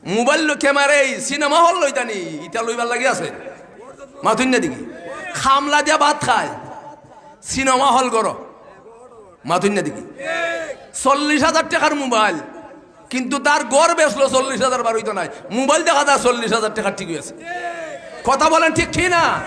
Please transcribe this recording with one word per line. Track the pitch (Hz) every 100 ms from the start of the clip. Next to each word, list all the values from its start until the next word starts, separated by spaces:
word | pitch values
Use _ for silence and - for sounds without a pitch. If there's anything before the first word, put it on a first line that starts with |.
| 143
মোবাইল | 208 240 311
লো | 311 285
ক্যামেরা | 285 285 285
এই | 294 269 220
সিনেমা | 165 285 294 311
হল | 339 370
লইতানি, | 285 262 233 208 165 156 170
এটা | 226
লইবার | 233 233 233
লাগি | 240 254
আছে। | 151 165 - - - - - - - - -
মাথুন | 190 214 262
না | 247
দিকে | 170 - - - - - -
খামলা | - 269 277 294 294
দিয়া | 294 311
ভাত | 294 294 -
খায়, | 220 147 - - - - - - - - -
সিনেমা | - 254 262 254 277
হল | 254 254
করো। | 226 196 123 - - - - - - - - - -
মাথুন | 127 175 202
না | 202
দিকে | - - - - - 330 339 330 320 - - -
চল্লিশ | 262 277 294 302
হাজার | 311 320 320
টাকার | 339 302
মোবাইল, | 294 262 233 208 165 139 - - - - - -
কিন্তু | 254 233 277
তার | 285 294
গড় | 247 269 339
বেচলো | 339 302 277 269
চল্লিশ | 262 269 247
হাজার | 254 233
বার | 233
হইতো | 226 214
নাই। | 196 165 - -
মোবাইল | 220 269 311
দেখা | 330 285
যায় | 285 269
চল্লিশ | 247 240 226
হাজার | 226 214
টাকার | 220 202 190
ঠিকই | 160 156
আছে। | 135 - 330 349 349 339 320 294 - -
কথা | - 277 311
বলেন | 320 320
ঠিক, | 320 330
ঠিক | 277 359
না? | 339 285 165